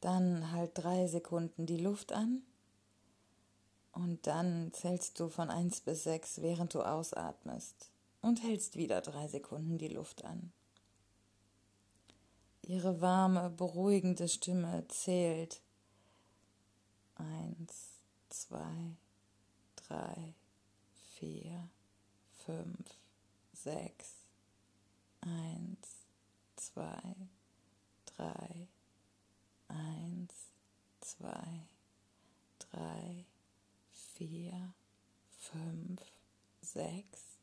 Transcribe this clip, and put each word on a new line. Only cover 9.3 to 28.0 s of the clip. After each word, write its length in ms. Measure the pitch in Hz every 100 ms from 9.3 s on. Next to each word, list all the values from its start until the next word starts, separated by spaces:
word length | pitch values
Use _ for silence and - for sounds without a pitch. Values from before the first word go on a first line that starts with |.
| 147 - 147 160 165
die 100 | 156
Luft 360 | - 156 -
an. 280 | - 170 175 - _ _ _ _ _ _ _ _ _ _ _ _ _ _ _ - _ _ _ _
Ihre 400 | - 185 180 175
warme, 480 | 180 185 190 185 175
beruhigende 760 | 170 180 170 196 202 185 180 175
Stimme 600 | - - 180 170 175 165
zählt 720 | - - 180 170 160 165 - _ _ _ _ _ - _ _ _ _ _ _ _ _ _ -
eins, 840 | 160 160 165 165 165 - - - _ _ _
zwei, 680 | - - - 160 160 170 165 _ _ _ _ _ _ _ -
drei, 580 | - - - - 160 160 _ _ _ _ _ - -
vier, 560 | - 160 160 160 170 170 - _ _ _ _ _ - -
fünf, 440 | 165 170 175 - - - _ _ _ _
sechs, 720 | - - 151 - - - - - _ _ _ _ _ _ _ _ _
eins, 680 | 175 170 165 165 175 180 - - - _ _ _ _ -
zwei, 600 | - - - - - - 185 - _ _ _ _ _ _